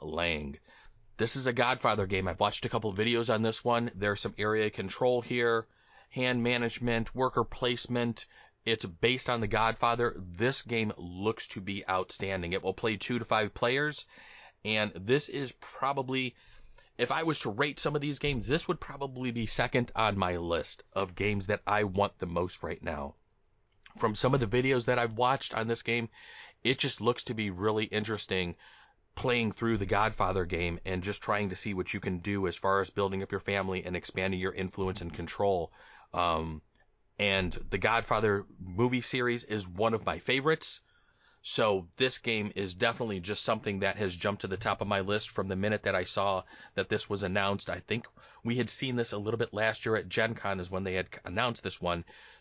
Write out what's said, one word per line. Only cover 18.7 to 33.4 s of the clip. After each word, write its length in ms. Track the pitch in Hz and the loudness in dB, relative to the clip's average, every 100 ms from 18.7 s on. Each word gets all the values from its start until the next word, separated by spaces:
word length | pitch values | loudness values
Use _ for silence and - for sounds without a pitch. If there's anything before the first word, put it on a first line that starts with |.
| 165 | -4
probably 520 | - 139 139 127 127 | -4 -8 -6 -4 -4
be 160 | 117 107 | -2 0
second 440 | - 120 127 120 - | 0 2 2 0 2
on 220 | 107 98 | 2 4
my 200 | 90 87 | 2 0
list 460 | 85 82 - - - | 0 0 -2 -8 -6
of 220 | 95 95 85 | -4 -4 0
games 320 | 101 101 95 | 0 0 0
that 140 | 104 - | -2 2
I 200 | 104 104 | 2 2
want 340 | 92 101 - | 2 2 0
the 80 | 87 | -2
most 340 | 85 90 - | 0 -2 -4
right 200 | 82 - | -8 -6
now. 320 | 82 73 71 - _ _ _ _ _ _ - - | -6 -6 -8 -12 _ _ _ _ _ _ -18 -2
From 160 | 113 104 | 0 2
some 180 | 127 | 4
of 60 | 139 | 4
the 80 | 110 | 2
videos 380 | 123 131 131 117 | 2 4 2 2
that 140 | 123 | 2
I've 140 | 120 | 0
watched 420 | 110 123 135 - - | 2 2 2 -2 -4
on 120 | 113 | -2
this 140 | 117 | -2
game, 280 | - 120 113 - - - - - | 0 -2 -2 -10 -20 -18 -20 -4
it 140 | 117 131 | 0 2
just 240 | 139 - | 0 2
looks 220 | 110 - | 2 2
to 100 | - | -2
be 160 | 110 104 | -2 -2
really 360 | 90 107 107 110 | 0 2 2 0
interesting 680 | 107 107 104 - 95 87 - - - - _ _ - | 0 0 -2 0 0 0 -4 -14 -20 -20 _ _ -4
playing 360 | 131 120 110 | 2 2 2
through 260 | - 117 110 | 0 0 2
the 80 | 95 | 2
Godfather 600 | 101 110 107 92 95 87 | 4 2 2 0 2 0
game 340 | 85 87 85 92 | 0 0 -2 -4
and 180 | 92 | -2
just 180 | 95 101 | -2 -4
trying 280 | - 104 101 | -2 0 0
to 60 | 90 | -4
see 180 | 107 | -4
what 200 | 92 87 | -4 -2
you 60 | 104 | -4
can 200 | 98 90 | -2 -4
do 280 | 92 101 92 | -2 0 0
as 80 | - | 0
far 240 | 98 98 | 2 2
as 100 | 92 | 2
building 320 | - 98 95 | 0 0 0
up 100 | 98 | -4
your 80 | |
family 440 | 98 | -4